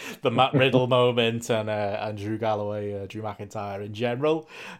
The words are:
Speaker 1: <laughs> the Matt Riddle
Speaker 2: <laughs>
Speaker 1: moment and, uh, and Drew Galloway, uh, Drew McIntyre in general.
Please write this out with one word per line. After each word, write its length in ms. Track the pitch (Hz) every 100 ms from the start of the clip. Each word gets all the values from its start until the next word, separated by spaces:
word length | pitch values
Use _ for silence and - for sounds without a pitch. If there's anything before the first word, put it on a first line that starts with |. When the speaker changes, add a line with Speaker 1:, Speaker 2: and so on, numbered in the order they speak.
Speaker 1:
<laughs> 180 | - -
the 80 | 135
Matt 240 | 117 131
Riddle 320 | 139 131 127 123
Speaker 2:
<laughs> 120 | 127
Speaker 1:
moment 520 | 123 123 117 117 117
and, 180 | 113 107
uh, 300 | 107 101 104
and 160 | 107 107
Drew 220 | 101 107
Galloway, 640 | 110 104 104 104 104 101
uh, 40 | 98
Drew 160 | 107
McIntyre 600 | 107 101 101 110 101 101
in 80 | 104
general. 560 | 107 120 123 151 160 - - - -